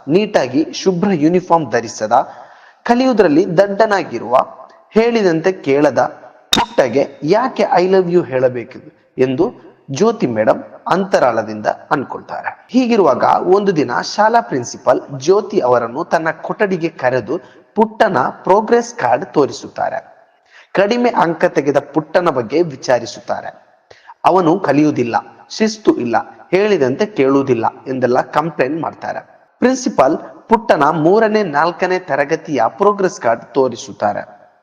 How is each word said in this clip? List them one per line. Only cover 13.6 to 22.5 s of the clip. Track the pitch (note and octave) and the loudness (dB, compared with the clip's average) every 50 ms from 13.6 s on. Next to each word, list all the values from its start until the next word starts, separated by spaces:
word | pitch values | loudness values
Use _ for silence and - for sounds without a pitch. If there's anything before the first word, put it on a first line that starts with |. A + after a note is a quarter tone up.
| G#3 G3 F#3 | 2 2 0
ದಿನ | D#3 C3 A#2+ B2 - F3+ - - | 0 0 -2 -2 -4 -6 -4 0
ಶಾಲಾ | - G#3 A3 A#3 A#3 | 0 2 2 2 2
ಪ್ರಿನ್ಸಿಪಲ್ | A3 - F3 C3 A#2+ - - G#2+ - B2 C3 D3+ - - C#3 | 0 -2 -4 -6 -6 -8 -12 -4 0 0 0 0 -2 -8 -14
ಜ್ಯೋತಿ | C3+ C3 D#3+ F#3+ G#3+ G#3 F#3 - - | -4 0 2 2 2 0 -2 -2 -2
ಅವರನ್ನು | - B2 B2 A#2+ A#2 A#2 A#2+ C#3+ - | 0 2 2 0 0 -4 -6 -8 -6
ತನ್ನ | - - E3 D#3+ D#3+ | -4 -4 -2 -2 -4
ಕೊಠಡಿಗೆ | D#3 D#3+ - - F3+ - A3 G3 F#3+ E3+ D#3+ E3 | -6 -6 -8 -8 -4 -4 -2 -2 -2 -4 -4 -6
ಕರೆದು | - - - B2+ B2 B2+ A2 G2+ D3 F#3+ - - - - _ _ - | -6 -4 -2 -2 -2 -2 -4 -4 -6 -8 -8 -12 -20 -20 _ _ 0
ಪುಟ್ಟನ | G#3 A3 A3 - - A#3 G#3 F#3+ B2 C3+ D#3 | 0 0 0 2 0 0 2 2 0 -2 -2
ಪ್ರೋಗ್ರೆಸ್ | - - - E3+ F#3 G#3 G#3+ A3 A#3 A#3+ A#3 A#3 - | -4 -4 0 2 2 2 2 2 0 0 0 -2 -6
ಕಾರ್ಡ್ | - - A#2+ A#2+ C3+ C3+ | -4 -2 0 0 0 -2
ತೋರಿಸುತ್ತಾರೆ. | - - D#3+ C#3 B2 A#2 - - G#2 - - - - - - - - - _ _ _ _ _ _ _ _ - - _ - | -2 0 0 0 0 -2 -8 -14 -14 -8 -8 -6 -6 -6 -8 -12 -14 -20 _ _ _ _ _ _ _ _ -20 -16 _ 0
ಕಡಿಮೆ | F3+ G3 G#3 A#3+ A#3+ B3 A#3+ | 0 0 2 2 0 0 0
ಅಂಕ | - - F3+ E3 E3 - - | 0 0 0 0 0 -2 -2
ತೆಗೆದ | F3 - D#3+ C#3 D3 C#3+ | -2 0 0 0 0 0
ಪುಟ್ಟನ | C#3+ C#3 - - D#3+ D#3 - - F#3 F3+ E3+ | 0 -2 -2 -4 -6 -4 0 0 0 0 0
ಬಗ್ಗೆ | C#3+ C3 A#2 G#2 | 0 -2 -2 -2